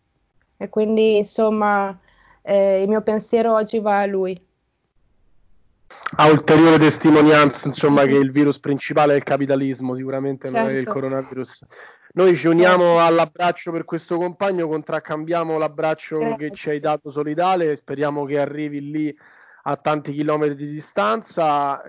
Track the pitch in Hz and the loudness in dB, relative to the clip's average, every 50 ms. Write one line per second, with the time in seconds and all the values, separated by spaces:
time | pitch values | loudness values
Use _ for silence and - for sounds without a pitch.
0 | _ _ _ _ _ _ _ _ _ _ _ - 196 202 - 214 214 208 220 220 | _ _ _ _ _ _ _ _ _ _ _ -14 -12 -6 -4 -2 -2 0 0 2
1 | 220 220 214 208 208 208 - - 220 214 214 214 208 208 202 202 196 196 190 185 | 2 2 2 0 -2 -2 -2 0 0 0 0 0 0 0 0 0 -2 -4 -8 -12
2 | _ _ _ _ _ _ _ _ - - 202 196 196 196 196 190 196 196 214 220 | _ _ _ _ _ _ _ _ -4 0 2 2 2 2 2 2 0 0 0 0
3 | 214 - 214 214 214 - - 233 226 233 220 220 214 214 - 226 208 214 202 202 | 0 -2 -2 -4 -2 -2 0 0 2 2 2 0 0 -2 -4 -4 0 0 0 0
4 | 202 202 196 190 190 185 190 180 _ _ _ _ _ _ _ _ _ _ _ _ | 0 0 -2 -4 -4 -4 -6 -10 _ _ _ _ _ _ _ _ _ _ _ _
5 | _ _ _ _ _ _ _ _ _ _ _ _ _ _ _ _ _ - - - | _ _ _ _ _ _ _ _ _ _ _ _ _ _ _ _ _ -20 -20 -16
6 | - - - - 151 156 156 139 - - 156 151 165 165 160 160 156 151 139 - | -14 -8 0 4 6 6 6 4 4 4 6 6 8 6 6 6 4 4 2 2
7 | - 160 151 151 147 151 156 151 147 143 - - - 151 131 - - 147 143 143 | 4 4 6 6 6 6 6 6 4 2 0 -4 -10 -10 -6 0 0 2 4 4
8 | 139 135 135 139 139 135 131 147 147 147 135 - - 143 143 131 - - 147 156 | 4 4 4 2 2 2 2 2 2 2 0 -4 -4 -6 -6 -6 -4 -2 0 2
9 | 151 147 143 143 135 - 143 139 143 135 139 135 139 135 131 120 131 127 127 127 | 2 2 2 0 0 -2 -2 -2 0 -2 -2 -2 -2 -4 -6 -6 -6 -8 -8 -8
10 | 131 131 131 135 135 139 139 135 - 131 131 233 226 - - 135 127 - - 139 | -8 -8 -8 -6 -6 -6 -6 -8 -8 -6 -4 -4 -2 -2 -2 -4 -6 -6 -6 -6
11 | 135 135 135 135 131 131 131 131 127 - - - _ _ - - - - - _ | -6 -6 -6 -6 -8 -10 -10 -12 -12 -12 -16 -20 _ _ -20 -20 -20 -20 -20 _
12 | _ _ - 170 185 185 175 143 131 165 165 170 180 180 185 180 175 175 170 170 | _ _ -2 2 4 4 4 4 2 2 4 4 6 6 6 4 4 4 4 4
13 | 170 165 165 170 165 156 _ - 175 175 170 - - 180 165 165 160 - 165 165 | 4 4 4 2 0 0 _ -2 -2 -2 -2 -4 -8 -8 -8 -8 -8 -8 -8 -8
14 | - - 180 170 180 180 170 - 202 202 190 175 165 156 156 156 147 - 160 156 | -6 -6 -4 -4 -4 -6 -6 -4 -4 -4 -2 -2 -4 -4 -4 -6 -6 -6 -8 -8
15 | - - 160 156 156 160 170 170 165 160 160 156 156 151 147 151 160 156 156 156 | -6 -8 -10 -8 -6 -4 -4 -4 -2 -2 -4 -4 -4 -4 -4 -4 -4 -4 -4 -4
16 | - - 156 156 156 151 147 139 151 151 - - - 156 147 147 143 156 151 147 | -8 -8 -6 -4 -4 -4 -4 -6 -8 -10 -10 -10 -8 -6 -6 -4 -2 -4 -4 -4
17 | - 147 131 147 147 151 151 160 175 185 190 180 170 151 147 135 _ - 143 135 | -6 -8 -8 -6 -6 -4 -2 0 0 0 2 0 0 -2 -2 -4 _ -10 -6 -4
18 | 147 147 147 147 143 135 143 143 143 139 143 151 151 147 147 143 143 143 151 156 | -4 -4 -4 -4 -6 -4 -2 -2 -2 -4 -6 -8 -10 -8 -8 -10 -10 -8 -6 -6
19 | 151 151 143 _ _ _ _ _ - _ _ _ - 139 143 - - 151 151 151 | -6 -6 -8 _ _ _ _ _ -20 _ _ _ -8 -8 -6 -4 -2 -2 -2 -4
20 | 139 147 143 147 151 151 151 151 151 147 143 139 147 147 147 151 147 - - 202 | -4 -8 -8 -6 -4 -2 -2 -2 -2 -2 -4 -6 -10 -12 -12 -12 -14 -8 -4 -2
21 | 202 208 220 226 214 - - 180 160 151 143 147 143 139 139 135 - | -2 -2 -2 -4 -8 -8 -4 -2 0 0 0 0 -2 -2 -4 -6 -10